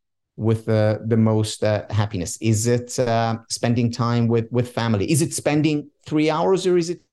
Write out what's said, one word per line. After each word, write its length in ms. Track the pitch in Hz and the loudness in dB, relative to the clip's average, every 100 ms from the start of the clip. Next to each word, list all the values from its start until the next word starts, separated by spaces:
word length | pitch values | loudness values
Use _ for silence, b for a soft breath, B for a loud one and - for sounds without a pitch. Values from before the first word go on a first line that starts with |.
| _ _ _ - | _ _ _ -4
with, 300 | 110 113 - | 0 0 0
uh, 300 | 110 107 107 113 | 2 2 0 0
the 120 | 113 | 2
most, 460 | 110 110 110 - | 4 2 -2 -2
uh, 220 | 107 104 - | -2 -2 -2
happiness? 480 | 107 104 92 82 - | -2 -2 -2 -8 -4
Is 260 | 113 107 117 | 0 0 2
it, 320 | 120 120 - | 0 -2 -4
uh, 380 | 120 113 113 113 - | 0 0 0 -4 -8
spending 420 | - 120 117 117 | -4 0 2 0
time 360 | 117 120 120 113 | 0 0 2 2
with, 240 | 117 113 | 0 0
with 180 | 123 120 | -4 -2
family? 400 | 117 117 104 95 | -2 0 0 0
Is 120 | 151 | 0
it 120 | 165 | 0
spending 560 | - 151 151 151 147 139 _ - | -2 0 2 2 -2 -6 _ -4
three 240 | 156 156 | 0 0
hours, 380 | 156 180 185 185 | 2 2 2 2
or 100 | 180 | 0
is 120 | 170 | 0
it 120 | 170 _ | -8 _